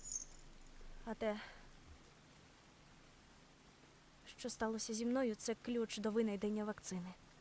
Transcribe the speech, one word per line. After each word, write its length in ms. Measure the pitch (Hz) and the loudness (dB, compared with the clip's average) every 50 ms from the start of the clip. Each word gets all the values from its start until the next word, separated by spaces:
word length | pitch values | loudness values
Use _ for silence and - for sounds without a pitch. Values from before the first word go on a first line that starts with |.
| - - - - - - - - - - - - - - - - - - - - - | -6 -4 -4 -4 -4 -8 -12 -14 -14 -14 -14 -14 -14 -14 -14 -12 -10 -10 -10 -8 -6
А 80 | 233 220 | -6 -2
те, 260 | - 226 220 208 214 - - - - - - - - - - - - - - - - - - - - - - - - - - - - - - - - - - - - - - - - - - - - - - - - - - - - - - - - - - - | 2 2 2 2 2 -2 -8 -12 -14 -16 -16 -18 -18 -16 -18 -18 -18 -18 -20 -20 -20 -20 -20 -20 -20 -20 -20 -20 -20 -20 -20 -20 -20 -20 -20 -20 -20 -20 -20 -20 -20 -20 -20 -20 -20 -20 -20 -20 -20 -20 -20 -20 -20 -20 -20 -20 -20 -20 -20 -20 -20 -18 -16 -10
що 120 | - - 247 | -4 -4 -2
сталося 440 | - - 226 220 220 214 - - 220 | 0 2 2 2 2 2 0 0 0
зі 120 | 214 233 | 2 2
мною, 300 | 240 247 262 269 233 214 | 4 4 6 6 4 2
це 200 | - - - 220 | 2 2 0 0
ключ 420 | - - 240 247 233 226 220 - | 0 0 0 2 2 2 2 0
до 140 | 220 202 214 | 2 2 4
винайдення 540 | 202 226 226 220 202 196 208 208 214 214 208 | 6 6 6 6 4 2 2 2 2 2 2
вакцини. 480 | 214 208 - - - 185 180 175 185 185 - - - - - | 0 -2 -2 -2 -2 -2 -2 -4 -6 -8 -12 -16 -20 -20 -10